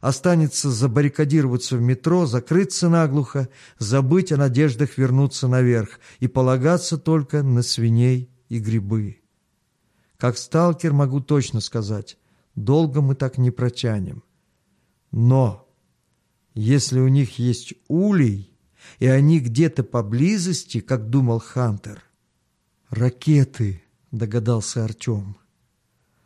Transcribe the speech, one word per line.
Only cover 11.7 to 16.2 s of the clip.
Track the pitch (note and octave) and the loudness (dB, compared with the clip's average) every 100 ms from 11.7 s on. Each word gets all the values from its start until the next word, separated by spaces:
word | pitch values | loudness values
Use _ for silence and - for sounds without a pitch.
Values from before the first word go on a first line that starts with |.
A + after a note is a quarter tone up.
| A2+ G2+ G#2 - - _ _ _ | -6 -6 -6 -10 -20 _ _ _
долго | - G#2 D3 D#3+ C#3 | -8 0 2 2 0
мы | C#3 C3+ | 0 0
так | C3 - | -4 0
не | B2 | 0
протянем. | - B2 - A#2+ G#2 F#2 - - _ _ _ _ _ _ _ _ | 0 -4 -2 -4 -4 -6 -12 -20 _ _ _ _ _ _ _ _
Но | A2+ A#2+ C3 A#2+ G2 _ _ _ _ _ _ | 0 4 4 2 -2 _ _ _ _ _ _